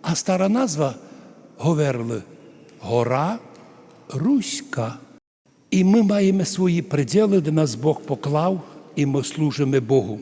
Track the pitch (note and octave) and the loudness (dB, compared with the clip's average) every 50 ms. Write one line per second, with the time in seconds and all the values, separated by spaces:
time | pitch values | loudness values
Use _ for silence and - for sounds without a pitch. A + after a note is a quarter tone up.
0 | - - E3 - - - F#3 F#3 F#3+ G3 G#3+ B3 C4+ A3+ D3+ D3 D3+ C3+ B2 - | -4 -4 -4 -2 0 0 0 0 2 0 2 0 0 -2 -2 -2 -2 -2 -4 -8
1 | - - - - - - - - - - - - - D#3 E3+ D3+ D3+ C#3 B2+ A#2+ | -18 -20 -20 -20 -20 -20 -20 -20 -20 -20 -16 -4 0 0 2 2 0 0 -2 -4
2 | A#2 A#2 A#2 G#2+ F#2 - - - - - - - - - - - - F#2+ A#2 A#2+ | -4 -6 -6 -8 -8 -12 -20 -20 -20 -20 -20 -20 -20 -20 -20 -16 -6 -2 0 0
3 | A#2 A#2+ B2+ C3 D3 F3+ A3+ A#3 - - - - - - - - - - - - | 0 0 0 0 0 -2 -4 -6 -10 -18 -20 -20 -20 -20 -20 -20 -20 -20 -20 -20
4 | - - - C3 D#3 A#3 C#4+ C4 G3 - - - - - - B2 A2+ A2+ A#2+ - | -18 -10 -8 -4 0 0 0 0 0 -4 -4 -6 -6 -4 -4 -6 -4 -6 -6 -12
5 | - - - - _ _ _ _ _ _ _ _ _ _ - F#3+ F#3 F#3+ G3+ A#3 | -18 -20 -20 -20 _ _ _ _ _ _ _ _ _ _ 2 2 4 6 6 4
6 | G#3+ G3 G#3 G3+ G3 F#3+ G3 F#3+ E3+ - - - F#3 F3+ E3+ F3 - - - C#3+ | 4 4 2 2 2 2 2 2 0 -2 -2 0 0 2 2 0 -2 -2 -2 -2
7 | C#3 A#2 - G3+ A3 G#3 G3 F#3+ D3+ D#3 D3+ D#3 D#3 C3+ A2 A2+ C3 D#3 D3 - | -2 2 2 2 4 4 4 2 2 2 2 2 2 0 -2 -2 0 0 0 -2
8 | - - C#3+ - - C#3+ D3 D3+ D#3+ F#3 F#3+ F3 D3 - - - - - - - | -4 -6 -6 -4 -2 -2 0 0 0 0 -2 -2 -6 -14 -20 -20 -20 -10 -2 -2
9 | D3 C#3 C3+ C#3 C3 - - D#3 D#3 D3 C3 C#3+ C#3+ C3+ C#3 C3+ A#2 A2 C3+ C3+ | 0 0 0 -2 -2 -4 -2 0 -2 0 0 0 -2 0 0 0 2 2 2 2
10 | G2+ F2+ G#2+ G#2 | 2 0 -8 -10